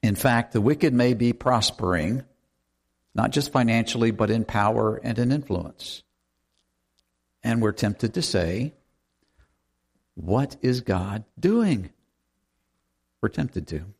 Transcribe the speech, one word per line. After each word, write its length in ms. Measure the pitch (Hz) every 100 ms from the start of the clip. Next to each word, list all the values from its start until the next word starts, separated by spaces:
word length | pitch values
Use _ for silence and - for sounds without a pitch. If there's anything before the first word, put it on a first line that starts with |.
In 140 | 113 101
fact, 360 | 135 120 117
the 80 | 113
wicked 320 | 107 147 160
may 220 | 123 123
be 180 | 117 120
prospering, 920 | 120 - 120 104 - 92 87 80 127 - _ _ _ _ _ _ _ _
not 160 | - -
just 220 | 143 139
financially, 580 | 135 117 113 110 120 117
but 200 | 110 107
in 140 | 113
power 520 | 107 107 104 113 110 110
and 200 | - 117
in 120 | 120
influence. 720 | 139 135 90 80 - - - _ _ _ _ _ _ _ _ _ _ _ _ _ _
And 200 | 117 117
we're 100 | 107
tempted 420 | 104 107 101 113
to 80 | 180
say, 520 | 160 98 85 92 139 - _ _ _ _ _ _ _ _ _ _ _ _ _
"What 420 | - 82 110 139 -
is 200 | 127 123
God 440 | 123 92 92 104 - -
doing?" 520 | 175 226 214 120 87 _ _ _ _ _ _ _ _ _ _ _ _ _
We're 80 | 113
tempted 400 | - 139 - 78
to. 160 | 78 90